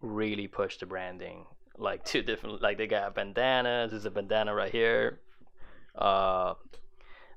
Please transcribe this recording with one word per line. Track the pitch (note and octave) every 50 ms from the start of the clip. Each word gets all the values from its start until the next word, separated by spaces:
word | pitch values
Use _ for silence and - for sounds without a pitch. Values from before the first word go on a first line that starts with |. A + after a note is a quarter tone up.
really | - A2+ G#2+ G#2+ G#2+ G#2+ G#2+ G2+ G2+
push | F#2+ - - G2 F#2+ -
the | - F#2+
branding, | F2+ F#2 F#2 F#2 F#2 F2+ F#2 F#2 F2 F2+ F2+ F2 - - - - - -
like, | - A2 G2 F#2+ F2+ -
<laughs> | -
to | - C#3
different, | G#2+ A2 A2 - - A2 G#2 -
like, | G#2+ G#2 G#2
they | G2+ A2
got | G#2 A2 G2+ G2 G2+ G2+
bandanas. | G2 G2 G2 G2 B2 B2 C3 C3 B2+ B2 B2 A#2+ A#2+ A#2 A2+
There's | A2 G#2+ G2+
a | G#2+
bandana | F#2+ G#2 G2+ F#2+ A2 A2 G#2+ G#2 G#2
right | G#2 G2 F#2+
here. | F#2 A#2 A2+ A#2 A#2 A#2 A#2 A#2 - - - - - - - - - - - - - - - - -
Uh, | - - G2+ G2 G2 G2 F#2+ F#2 F#2 F#2 F#2 - - - - - - - - - - - - - - - - -